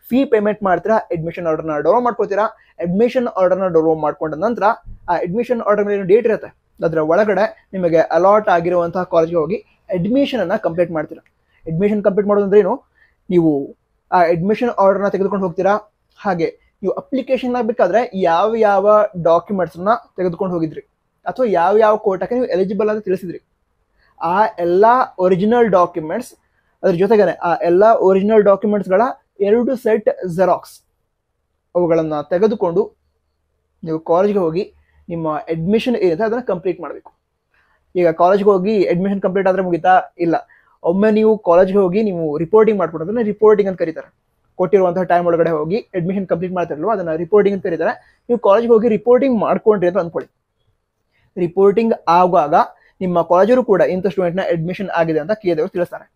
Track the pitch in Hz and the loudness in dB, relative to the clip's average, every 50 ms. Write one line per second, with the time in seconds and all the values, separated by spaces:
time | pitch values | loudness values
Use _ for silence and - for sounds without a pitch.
0 | _ - 240 254 277 269 - 214 202 208 208 208 208 190 180 165 - 202 220 220 | _ 0 0 0 2 2 2 2 2 0 -4 -2 0 0 0 0 0 0 -2 -2
1 | - _ 175 165 156 170 160 - 175 165 156 156 160 160 151 147 147 165 202 240 | -2 _ -6 -6 -6 -8 -8 -6 -4 -4 -4 -4 -4 -6 -6 -2 0 2 2 2
2 | 247 240 233 - 208 180 196 196 214 220 - _ _ _ _ - 165 175 175 196 | 0 -2 -2 -4 -4 -4 -2 -2 -2 -4 -6 _ _ _ _ -10 -6 -4 0 0
3 | 233 247 240 262 240 - - 185 185 180 185 185 196 185 170 160 156 160 160 156 | 0 0 0 -4 -4 -4 -2 0 0 0 0 0 -2 0 0 2 2 2 0 0
4 | 151 151 143 _ 160 156 151 151 180 226 240 214 190 208 226 - _ - - - | -2 -6 -4 _ -8 -8 -6 -4 -4 -4 -2 0 0 0 0 -2 _ -20 -20 -16
5 | - - 175 - - 175 170 226 240 - 247 233 - - 208 208 208 202 208 202 | -6 -4 -4 -2 -2 -4 -4 -4 -4 -4 -4 -4 0 0 0 0 0 -2 -2 -4
6 | 196 170 196 233 226 240 214 180 - 104 _ _ _ _ _ _ - 170 160 160 | 0 2 2 2 4 0 -2 -2 -4 -14 _ _ _ _ _ _ -4 -2 0 0
7 | 156 156 165 202 214 208 202 185 214 220 - _ _ _ - 190 180 170 160 160 | 0 2 2 2 2 0 0 0 0 -2 -4 _ _ _ -8 -4 -2 0 2 2
8 | 156 - 160 165 180 196 208 214 208 208 180 170 165 180 180 175 170 170 165 190 | 2 2 2 2 4 4 4 4 2 2 0 0 0 0 -2 -2 -2 -2 -4 -6
9 | 180 - - 170 165 165 170 170 151 151 202 - - _ _ _ _ - 196 180 | -6 0 0 0 0 2 0 -2 -2 -2 -6 -8 -8 _ _ _ _ -8 -6 -4
10 | 170 202 240 277 285 277 277 233 185 170 196 214 - 175 165 175 175 170 170 156 | -2 0 0 0 0 0 -2 -4 -2 -2 -4 -2 -4 -4 -4 -4 -6 -6 -6 -8
11 | 151 - 160 - _ _ _ _ _ _ _ _ _ 165 165 160 202 208 214 208 | -8 -8 -14 -20 _ _ _ _ _ _ _ _ _ -8 -4 -2 -2 -2 -2 0
12 | 196 214 190 208 196 202 208 208 202 196 190 214 196 180 233 285 _ _ _ _ | 0 0 0 0 0 0 0 0 0 4 4 4 4 2 -2 -6 _ _ _ _
13 | _ _ _ _ _ - 185 175 165 160 147 139 143 - - _ _ _ _ _ | _ _ _ _ _ -2 0 2 2 2 0 0 -4 -8 -14 _ _ _ _ _
14 | _ _ 180 185 175 160 180 165 170 196 220 - 254 240 226 - 196 190 196 190 | _ _ 2 2 2 2 2 0 0 -2 -2 -2 -2 -4 0 2 2 2 2 2
15 | 196 196 - 180 190 202 202 196 190 180 160 - 180 190 202 214 - _ _ _ | -2 -4 -2 -2 -2 -2 -2 -4 -4 -4 -4 -2 0 0 0 0 -4 _ _ _
16 | _ _ _ _ - 208 185 170 165 - - _ _ _ _ _ - 185 - - | _ _ _ _ -6 -4 -2 -2 -4 -4 -6 _ _ _ _ _ -6 -6 -6 -6
17 | 185 _ - 254 240 - 262 214 - 247 247 247 233 220 233 - 220 175 180 226 | -8 _ -6 -6 -2 -2 -4 -2 -2 -4 -2 -2 -2 -4 0 0 0 2 2 0
18 | 247 - - 190 185 170 165 170 196 220 226 226 214 208 202 196 196 208 214 214 | 0 -2 -4 -2 0 2 2 2 2 0 0 2 2 2 2 2 4 4 4 4
19 | 208 - - 180 160 175 165 170 170 - 208 190 175 165 - 165 180 202 233 - | 2 0 -4 -2 2 2 2 2 0 -2 -4 -4 -4 -6 -6 -6 -2 -2 -2 -2
20 | - _ _ - 180 185 175 - 202 190 185 170 160 156 156 - - _ _ _ | -4 _ _ -4 -4 -4 -4 -4 -6 -4 -2 -4 -4 -4 -6 -14 -20 _ _ _
21 | _ _ _ _ _ - 175 - 262 226 185 170 165 185 202 214 220 214 214 208 | _ _ _ _ _ -10 -2 -2 0 0 2 2 2 2 4 4 4 4 2 0
22 | - 208 190 180 190 180 247 247 254 - - 180 190 185 214 190 220 214 214 214 | 0 -2 -2 -2 -4 -4 -4 -4 -2 -2 -2 -2 -2 -2 -2 -2 -2 -2 -2 -4
23 | 208 190 185 180 - 175 156 - _ _ _ _ _ _ _ _ _ _ _ _ | -4 -4 -4 -4 -4 -12 -14 -14 _ _ _ _ _ _ _ _ _ _ _ _
24 | _ _ _ _ - 165 180 196 220 - - - 175 170 175 185 208 226 240 254 | _ _ _ _ -4 -2 0 0 0 0 -2 -4 -2 0 2 4 4 4 4 2
25 | 262 - - - 185 185 190 170 196 214 233 247 233 220 180 185 175 170 - 175 | 0 -4 -4 -2 0 0 2 2 0 0 2 2 2 4 4 2 2 2 -2 -10
26 | 156 156 175 226 247 - - _ _ _ _ _ _ _ _ _ - 185 180 165 | -8 -6 -8 -8 -10 -12 -20 _ _ _ _ _ _ _ _ _ -2 -2 0 0
27 | 190 202 233 208 202 175 - - - 175 165 - - 170 175 180 214 220 226 - | 2 2 4 4 4 2 0 -4 -4 -4 -2 -2 0 2 4 4 6 4 4 4
28 | - 185 190 190 190 208 226 220 208 202 196 196 226 214 208 208 185 185 185 190 | 4 2 2 2 2 4 2 4 4 4 2 2 0 -2 -2 -2 -2 0 0 0
29 | 233 262 - _ _ _ _ - 202 202 214 240 240 254 269 - - 226 214 214 | 0 0 -4 _ _ _ _ -4 0 0 2 2 2 -2 -4 -2 0 0 0 0
30 | 208 - - - - 185 165 180 185 180 170 127 - - - - _ _ _ _ | 0 -2 -2 -2 -8 -8 -2 0 2 2 0 -2 -4 -16 -20 -20 _ _ _ _
31 | _ _ _ _ _ _ _ _ _ _ _ _ _ _ _ 175 175 160 165 165 | _ _ _ _ _ _ _ _ _ _ _ _ _ _ _ -2 0 0 0 0
32 | 160 156 151 147 147 _ 190 175 208 220 240 220 202 175 165 185 226 - _ _ | 0 -2 -6 -8 -6 _ -2 0 2 0 0 0 -4 -2 0 -2 -2 -4 _ _
33 | _ _ _ _ _ _ _ _ _ _ _ _ _ _ _ _ - 165 160 160 | _ _ _ _ _ _ _ _ _ _ _ _ _ _ _ _ -8 -8 -8 -8
34 | 160 180 165 175 196 208 202 202 180 160 160 180 214 - _ _ _ _ _ _ | -2 0 0 2 2 2 0 0 -2 -2 -2 -4 -6 -8 _ _ _ _ _ _
35 | _ - 170 165 160 156 151 147 - - 165 165 165 180 208 226 - 269 233 - | _ -10 -10 -6 -6 -4 -6 -6 -6 -6 -6 -4 -2 0 0 0 0 -2 -2 0
36 | - 180 165 156 220 220 220 247 247 - 196 175 - 190 170 - 139 143 - - | 0 0 0 0 -2 -4 -4 -4 -4 -6 -6 -4 -4 -6 -6 -6 -10 -14 -14 -16
37 | _ - _ _ _ _ _ _ _ _ _ _ _ _ _ _ _ _ _ 185 | _ -20 _ _ _ _ _ _ _ _ _ _ _ _ _ _ _ _ _ 0
38 | 175 165 160 - 175 180 196 202 202 214 202 185 180 208 220 208 170 - 175 170 | 0 0 2 2 2 4 4 4 4 2 2 2 2 0 0 0 0 0 0 -2
39 | 190 196 202 196 190 190 180 196 190 190 185 190 190 180 170 160 165 180 185 180 | -2 -2 -4 -2 -2 -2 -2 0 0 0 0 0 -2 -2 -4 0 2 2 2 2
40 | - - _ - 170 170 156 143 - _ _ _ _ _ _ _ - 160 175 196 | 2 -2 _ -4 -2 -2 -2 -2 -4 _ _ _ _ _ _ _ -4 -2 0 2
41 | 208 220 214 214 220 220 220 208 - 180 170 175 190 190 190 202 196 180 175 214 | 2 2 2 4 2 2 2 2 2 2 4 4 4 4 2 0 0 2 0 -2
42 | 226 208 185 170 160 156 143 156 170 160 - 220 220 214 220 196 175 160 160 156 | -2 -2 -4 -4 -4 -4 -4 -4 -4 2 2 4 4 4 2 0 -2 -4 -4 -8
43 | 160 175 214 247 226 208 202 208 220 214 214 202 202 196 185 175 175 165 160 139 | -8 -6 -4 -4 -4 -4 -2 _ 4 4 4 4 2 -4 -2 -4 -6 -6 -6 -12
44 | 131 _ _ _ _ _ _ _ _ _ _ - 180 170 208 196 185 180 170 190 | -16 _ _ _ _ _ _ _ _ _ _ -4 -2 0 2 2 2 2 0 -2
45 | 185 175 175 175 175 175 170 165 165 170 165 151 151 160 185 240 - _ - 190 | -2 0 0 2 2 2 0 2 0 0 0 -2 -4 -4 -4 -6 -6 _ -8 -6
46 | 165 180 185 202 190 165 180 170 180 185 185 180 170 160 160 143 160 208 233 190 | -4 -4 -4 -6 -4 -4 -4 -4 -4 -6 -4 -6 -6 -6 -6 -6 -4 -4 -4 -4
47 | 180 165 160 160 175 165 - 208 196 196 202 196 - 190 165 156 160 208 240 - | -4 -6 -6 -6 -4 2 2 4 4 2 0 -2 -4 -6 -4 -2 -2 -4 -4 -6
48 | _ _ _ _ _ - 240 233 - 202 196 226 233 233 233 220 208 247 226 208 | _ _ _ _ _ -4 -4 0 2 4 4 4 4 4 2 4 4 2 0 0
49 | - 240 247 254 277 269 247 214 170 131 175 190 _ 226 214 202 175 180 175 170 | 2 2 2 4 4 2 0 0 0 0 -2 0 _ 0 0 2 0 0 0 -2
50 | 170 170 165 147 123 _ _ _ _ _ _ _ _ _ _ _ _ _ _ _ | -4 -4 -6 -10 -10 _ _ _ _ _ _ _ _ _ _ _ _ _ _ _
51 | _ _ _ _ _ _ _ 196 180 165 170 190 196 202 190 220 226 226 226 - | _ _ _ _ _ _ _ -6 -6 -4 0 2 2 4 4 2 0 0 -2 -2
52 | _ - 165 175 180 185 175 175 151 147 160 190 240 - - _ _ _ _ _ | _ 2 4 4 4 4 2 2 2 2 2 2 0 0 -6 _ _ _ _ _
53 | 190 180 175 170 165 - 175 175 190 202 247 254 240 247 202 175 156 135 175 185 | -6 -2 0 0 0 2 4 4 4 4 4 2 2 2 2 2 2 0 0 -2
54 | 180 202 - 196 185 170 170 190 185 - 170 170 160 170 185 - 202 175 - 170 | -4 -4 -2 -2 -2 -2 -2 -4 -2 -2 -2 -2 -4 -6 -6 -8 -8 -6 -2 -2
55 | 165 165 160 156 147 165 214 - - 175 170 156 156 190 _ 185 175 - - - | 0 0 0 -4 -2 -4 -6 -4 -2 -2 -2 -2 -2 -4 _ -6 -6 -6 -6 -18
56 | - _ _ | -18 _ _